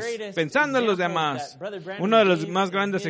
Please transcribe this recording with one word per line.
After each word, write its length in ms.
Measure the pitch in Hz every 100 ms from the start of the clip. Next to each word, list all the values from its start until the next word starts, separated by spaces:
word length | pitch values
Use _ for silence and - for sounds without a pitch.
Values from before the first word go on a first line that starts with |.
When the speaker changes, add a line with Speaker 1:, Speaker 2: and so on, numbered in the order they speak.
Speaker 1:
greatest 320 | - 226 214 180
Speaker 2:
pensando 420 | 156 269 294 269
en 80 | 226
los 80 |
Speaker 1:
examples 140 | 185 175
Speaker 2:
demás. 420 | 170 151 143 143
Speaker 1:
that 40 | -
Brother 220 | 190 202
Branham 240 | 170 196
Speaker 2:
Uno 140 | 190 226
de 60 |
los 160 | 196 170
Speaker 1:
gave 100 | 160
Speaker 2:
más 140 | 180 190
Speaker 1:
in 40 |
Speaker 2:
grandes 300 | 190 202 190
Speaker 1:
his 40 | 165